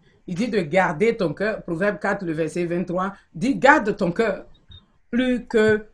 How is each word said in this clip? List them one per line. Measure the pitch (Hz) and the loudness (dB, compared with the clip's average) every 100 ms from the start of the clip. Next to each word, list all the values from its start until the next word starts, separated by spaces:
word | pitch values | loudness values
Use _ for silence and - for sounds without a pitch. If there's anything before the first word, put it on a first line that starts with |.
| _ _ - | _ _ -10
il | |
dit | 175 247 | -4 -2
de | 220 | 0
garder | 160 180 175 151 220 226 | 0 2 2 2 0 2
ton | 175 | -2
cœur, | 147 208 214 | -2 -4 -4
Proverbe | - 165 202 202 | -6 -2 -2 -2
quatre, | 202 202 | -2 -4
le | 180 | -4
verset | 156 160 175 | -4 -4 -2
vingt-trois, | 175 175 185 175 190 - _ | -4 -2 -4 -4 -4 -8 _
dit « | 165 214 214 | -4 -2 2
Garde | 269 302 214 - | 6 4 4 -2
ton | 175 | -2
cœur | 170 226 - - - _ - _ _ - | 0 -2 -2 -10 -20 _ -20 _ _ -8
plus | 240 254 247 - | -2 0 0 0
que | 226 214 214 214 | 2 4 2 -2